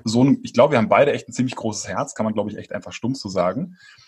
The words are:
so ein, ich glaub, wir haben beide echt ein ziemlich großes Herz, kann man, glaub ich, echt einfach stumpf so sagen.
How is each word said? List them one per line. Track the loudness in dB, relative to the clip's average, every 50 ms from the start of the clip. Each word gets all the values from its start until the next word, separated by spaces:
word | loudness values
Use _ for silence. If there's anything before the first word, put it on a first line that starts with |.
| -6
so | 0 2 4 4
ein, | 4 4 2 0
ich | -2 4
glaub, | 4 4 6
wir | 6
haben | 2 4 4
beide | 4 4 4 4
echt | 2 -2 -6
ein | -8 -4
ziemlich | -4 -2 -2 -4
großes | -4 -6 -6 -6 -6 -8
Herz, | -8 -6 -6 -6 -6 -6
kann | -4 -4
man, | -2 -2
glaub | -2 -4 -4
ich, | -6
echt | -10 -12 -12
einfach | -12 -12 -12 -12 -12
stumpf | -8 -6 -6 -6
so | -6 -8
sagen. | -6 -2 0 0 0 0 -2 -6 -8 -10 -18 -20 -20 -20 -20 _